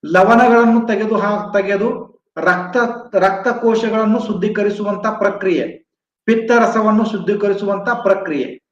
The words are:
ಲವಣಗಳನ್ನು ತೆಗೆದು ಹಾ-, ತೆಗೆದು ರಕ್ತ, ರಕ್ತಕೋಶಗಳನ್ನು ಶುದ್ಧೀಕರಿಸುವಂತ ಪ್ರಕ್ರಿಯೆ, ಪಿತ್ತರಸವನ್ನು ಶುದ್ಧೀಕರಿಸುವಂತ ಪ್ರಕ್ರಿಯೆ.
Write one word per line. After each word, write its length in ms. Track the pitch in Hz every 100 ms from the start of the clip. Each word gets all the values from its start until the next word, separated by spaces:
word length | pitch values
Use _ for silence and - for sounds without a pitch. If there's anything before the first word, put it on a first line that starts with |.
| 151
ಲವಣಗಳನ್ನು 800 | 180 202 233 247 233 233 226 226
ತೆಗೆದು 280 | 202 220 214
ಹಾ-, 460 | 208 208 - 202
ತೆಗೆದು 580 | 196 196 226 - - _ _ -
ರಕ್ತ, 400 | 165 180 - 247 233 - - 196
ರಕ್ತಕೋಶಗಳನ್ನು 1120 | 190 190 240 233 233 220 226 220 214 233 -
ಶುದ್ಧೀಕರಿಸುವಂತ 800 | 180 214 208 202 196 202 196 214
ಪ್ರಕ್ರಿಯೆ, 580 | 202 196 196 190 156 110 - _ _ _ _ -
ಪಿತ್ತರಸವನ್ನು 840 | 226 226 240 226 220 214 214 220
ಶುದ್ಧೀಕರಿಸುವಂತ 800 | 196 170 208 202 190 202 196 220
ಪ್ರಕ್ರಿಯೆ. 760 | 240 202 190 175 143 123 - _